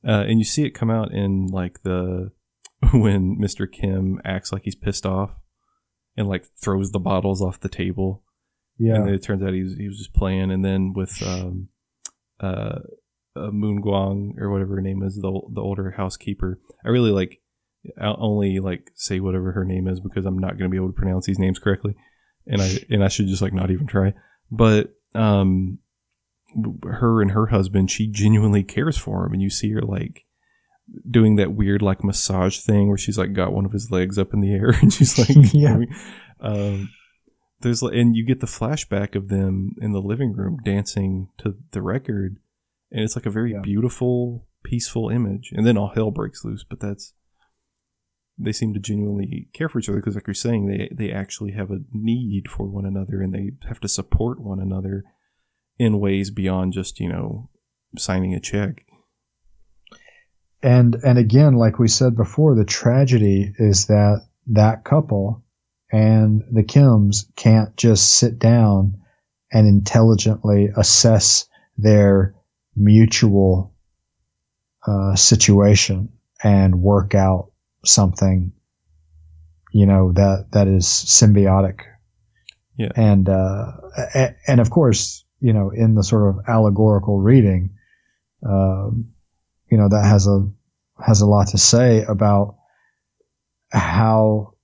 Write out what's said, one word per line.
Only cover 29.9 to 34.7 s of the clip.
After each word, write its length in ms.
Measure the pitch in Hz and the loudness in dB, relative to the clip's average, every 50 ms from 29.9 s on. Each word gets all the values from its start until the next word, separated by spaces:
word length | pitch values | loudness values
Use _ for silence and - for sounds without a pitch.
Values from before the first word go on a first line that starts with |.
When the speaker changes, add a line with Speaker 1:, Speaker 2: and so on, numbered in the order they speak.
| 98 90 82 78 - - _ _ _ _ _ _ _ _ _ _ _ _ _ _ - - _ - | -6 -6 -8 -10 -12 -18 _ _ _ _ _ _ _ _ _ _ _ _ _ _ -20 -18 _ -2
Speaker 1:
doing 280 | 117 117 110 107 107 | 2 2 4 4 2
that 160 | 104 98 80 | 2 0 -2
weird, 280 | 98 107 104 98 101 98 | -2 -4 -2 -2 0 0
like, 220 | 104 98 95 - | 0 -2 -2 -2
massage 560 | - 101 98 - - - 95 92 92 95 - - | -4 -6 -4 -4 -6 -4 -2 -2 -2 -2 -4 -4
thing 300 | - - 104 104 98 101 | -4 0 0 2 2 0
where 100 | 101 98 | -2 -2
she's, 180 | - - 101 | -6 -6 -6
like, 160 | 95 92 98 | -4 -6 -4
got 200 | 98 98 92 - | -4 -4 -4 -4
one 120 | 101 101 98 | -2 -4 -4
of 80 | 98 | -4
his 180 | 107 101 110 113 | -6 -8 -8 -4
legs 260 | 95 92 92 95 98 101 | -4 -4 -4 -4 -4 -6
up 160 | 92 - - | -6 -4 -2
in 60 | 104 | -2
the 120 | 101 98 | -2 -2
air 180 | 101 95 107 123 | -2 0 2 2